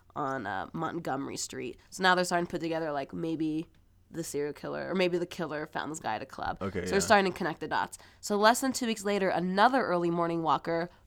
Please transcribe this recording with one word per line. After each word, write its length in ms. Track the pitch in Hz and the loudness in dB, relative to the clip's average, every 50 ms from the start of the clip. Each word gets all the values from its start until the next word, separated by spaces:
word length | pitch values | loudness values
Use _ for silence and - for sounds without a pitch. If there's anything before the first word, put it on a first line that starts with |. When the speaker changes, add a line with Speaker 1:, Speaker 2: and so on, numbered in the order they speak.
| _ _ - | _ _ -6
Speaker 1:
on, 320 | 143 147 135 135 131 101 | -4 -4 -2 -2 -4 -4
uh, 220 | 101 98 95 87 - - | -4 -4 -4 -6 -6 -6
Montgomery 640 | 165 160 - - 170 156 165 135 135 139 127 92 | -6 -6 -4 -4 -6 -4 -4 -4 -4 -4 -6 -6
Street. 400 | - - - - 131 127 120 - - - - | -8 -8 -8 -8 -8 -8 -10 -10 -12 -18 -18
So 140 | - - 190 | -8 2 4
now 100 | 185 180 | 4 4
they're 100 | 180 180 | 4 4
starting 220 | 180 180 175 175 | 2 2 0 0
to 40 | - | 0
put 100 | 185 156 | -4 -4
together, 320 | 160 165 160 160 165 151 147 | -2 -2 -2 -2 -2 -2 -2
like, 200 | 143 135 - - | -4 -4 -6 -6
maybe 540 | 175 165 165 165 143 160 156 151 160 160 - _ _ _ _ _ _ _ _ - | -6 -4 -2 -2 -2 -2 -2 -2 -2 -6 -8 _ _ _ _ _ _ _ _ -10
the 100 | 160 160 | -8 -8
serial 300 | - - 143 143 147 143 | -6 -4 -4 -4 -4 -6
killer, 360 | - - 147 143 147 139 135 | -8 -8 -8 -6 -6 -4 -2
or 60 | 170 | 2
maybe 240 | 190 185 180 175 170 | 2 2 4 4 0
the 80 | 180 | -2
killer 400 | 175 - - 165 151 156 147 156 | -2 -4 -6 -6 -4 -4 -6 -6
found 240 | - - - - 143 | -6 -6 -6 -6 -6
this 80 | 156 165 | -8 -6
guy 160 | - 120 110 | -4 -4 -4
at 80 | 107 131 | -4 -6
a 40 | |
club. 320 | - - - - - - - 95 | -10 -10 -6 -4 -4 -4 -4 -4
Speaker 2:
Okay, 180 | 98 90 90 | -4 -4 -2
Speaker 1:
So 40 | - | -2
Speaker 2:
yeah. 60 | 180 185 | 0 0
Speaker 1:
they're 80 | 196 | 0
starting 320 | 185 - 226 202 196 185 - | 6 6 6 6 6 4 0
to 40 | |
connect 220 | - 185 151 156 - | -2 -4 -4 -4 -4
the 80 | 156 | -6
dots. 320 | 151 143 104 - - - - - - - - | -4 -2 -2 -2 -4 -6 -18 -20 -20 -20 -14
So 160 | - - 208 | -6 -2 0
less 240 | 202 214 220 247 - | 6 6 6 6 6
than 120 | 277 262 240 | 2 -2 -2
two 140 | - 254 | 0 0
weeks 180 | 226 220 214 196 | -2 -2 -2 0
later, 240 | 202 202 196 190 185 | 0 0 2 2 2
another 540 | - 165 175 185 185 196 214 254 262 254 - | 2 2 0 0 4 6 6 6 6 4 2
early 260 | 123 180 175 170 170 | 2 2 2 2 2
morning 320 | 170 175 170 170 170 170 165 | 2 2 2 0 0 0 2
walker. 460 | 151 139 160 - 170 165 165 170 170 - - _ | 2 2 2 2 -2 -2 -2 -2 -4 -8 -18 _